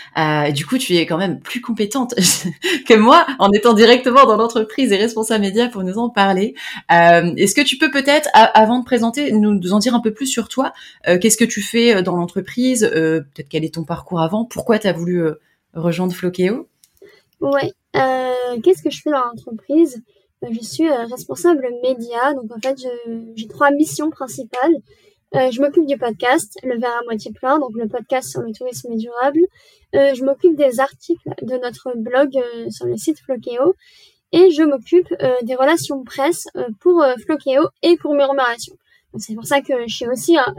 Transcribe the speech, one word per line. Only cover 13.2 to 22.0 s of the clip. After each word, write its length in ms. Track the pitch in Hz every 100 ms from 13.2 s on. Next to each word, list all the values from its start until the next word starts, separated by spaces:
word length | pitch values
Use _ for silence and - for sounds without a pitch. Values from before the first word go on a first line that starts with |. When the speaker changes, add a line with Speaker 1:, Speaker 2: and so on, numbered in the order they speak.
| 143
Speaker 1:
peut-être 140 | - 147
quel 160 | 160
est 100 | 156
ton 80 | 165
parcours 380 | 160 170 - 175
avant ? 240 | 160 208
Pourquoi 340 | 233 - - 214
t'as 140 | 208
voulu, 280 | 165 175 180
euh, 160 | 165 156 _ _ _
rejoindre 380 | 165 170 165 185
Flokeo ? 540 | 175 180 180 180 247 339 _ _ _ - _ _ _
Speaker 2:
Ouais. 320 | 277 277 359 - _ -
Euh, 640 | 262 262 254 254 247 240
qu'est-ce 200 | 285 370
que 80 | 320
je 100 | -
fais 80 | -
dans 80 | 285
l'entreprise ? 760 | 247 226 - 226 - 294 330 240 - _ _ _
Euh, 40 | 240
je 80 | 233
suis, 240 | 226 - 320
euh, 160 | 262 233
responsable 580 | 254 - 262 349 294 254 240
média. 520 | 254 254